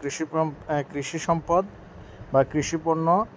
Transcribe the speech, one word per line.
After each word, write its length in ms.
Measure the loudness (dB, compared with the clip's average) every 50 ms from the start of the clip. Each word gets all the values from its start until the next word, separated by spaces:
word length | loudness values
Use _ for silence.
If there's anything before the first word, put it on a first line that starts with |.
কৃষি 240 | -6 -6 -4 -4 -4
পম-, 480 | -2 0 0 0 0 -2 -6 -6 -2 -2
আহ, 100 | -2 -2 -2 -4
কৃষি 260 | -6 -6 -4 -6 -4
সম্পদ 460 | 0 0 0 0 2 2 2 2 2 0 -4 -18 -18 -18 -18 -18 -18 -18 -16 -18 -6 2 4
বা 120 | 4 4
কৃষি 340 | 4 2 -2 0 0 -2 -2 0
পণ্য, 420 | 2 2 2 4 4 4 4 2 -2 -6